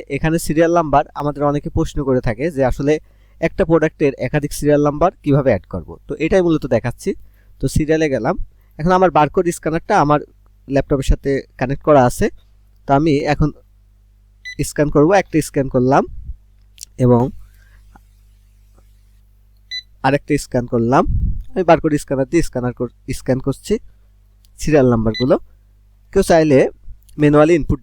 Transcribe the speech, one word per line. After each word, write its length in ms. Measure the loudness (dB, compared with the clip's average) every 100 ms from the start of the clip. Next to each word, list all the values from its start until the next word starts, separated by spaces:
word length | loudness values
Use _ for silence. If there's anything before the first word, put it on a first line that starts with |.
| 0
এখানে 300 | -4 -2 -2
সিরিয়াল 340 | -2 0 2 2
নাম্বার, 280 | 2 0 0 -6
আমাদের 280 | -6 -2
অনেকে 260 | -2 -2 -4
প্রশ্ন 280 | -4 -4 -4
করে 180 | -2 0
থাকে 300 | -2 -4 -6
যে 100 | -2 -2
আসলে 340 | 0 -2 -2 -4 _ _ _
একটা 260 | -6 -2 0
প্রোডাক্টের 480 | 2 2 0 -2 -2
একাধিক 360 | -4 -4 -4
সিরিয়াল 280 | -4 0 2
নাম্বার 280 | 2 0 -2 -2
কিভাবে 260 | 0 2 2
অ্যাড 160 | 0 -4
করব। 240 | -12 -12 -18 -14
তো 80 | -6
এটাই 260 | 0 2
মূলত 240 | 2 0 0
দেখাচ্ছি। 480 | -2 -2 -6 -8 -8 -12 _ _ -8
তো 80 | -4
সিরিয়ালে 420 | -2 0 0 0
গেলাম, 260 | 0 -2 -4 -8 _ _ -6
এখন 120 | 0
আমার 200 | 4 4
বারকোড 360 | 4 2 0 -2
স্ক্যানারটা 500 | -4 -4 -6 0 2
আমার 200 | 4 2 -2 _ _ _ -4
ল্যাপটপের 340 | -2 0 -2
সাথে 380 | 0 0 0 -4 -6 -8
কানেক্ট 260 | -6 -4
করা 220 | 2 4 4
আছে। 240 | 2 -4 -4 _ _ _ _ -2
তো 60 |
আমি 200 | 0 2 0
এখন 340 | -2 0 -2 -4 _ _ _ _ _ _ _ _ -18 -10
স্ক্যান 260 | -8 -2 0
করব, 220 | 2 4
একটা 300 | 2 0 -4
স্ক্যান 260 | -2 -4 -2
করলাম 340 | 0 2 2 0 -8 -14 -16 _ _ _ -20 -20 -2
এবং 320 | 2 2 0 -6 -20 _ _ -20 -20 -20 _ _ _ _ _ _ _ _ _ _ _ _ _ _ _ _ _ -20 -20 -6
আরেকটা 340 | -2 -2 -2 -4
স্ক্যান 280 | -2 -4 -2
করলাম। 380 | -2 2 2 0 -2 -2 -4 -6
আমি 100 | -4
বারকোড 300 | 2 2 2
স্ক্যানার 340 | -2 -2 -4 0
দিয়ে 120 | 0
স্ক্যানার 300 | 0 -2 -6
কর-, 400 | -6 -8 -10 -10
স্ক্যান 260 | -8 -4 -2
করছি 400 | -2 -6 -4 -6 -6 -20 _ _ _ _ _ -6
সিরিয়াল 340 | 0 4 4
নাম্বারগুলো। 480 | 2 0 -2 0 0 -2 _ _ _ _ _ _
কেউ 100 | -2
চাইলে 460 | 2 2 4 4 2 -2 -18 -20 -18 0
ম্যানুয়ালি 340 | 4 4 4 2
ইনপুট 240 | 0 -4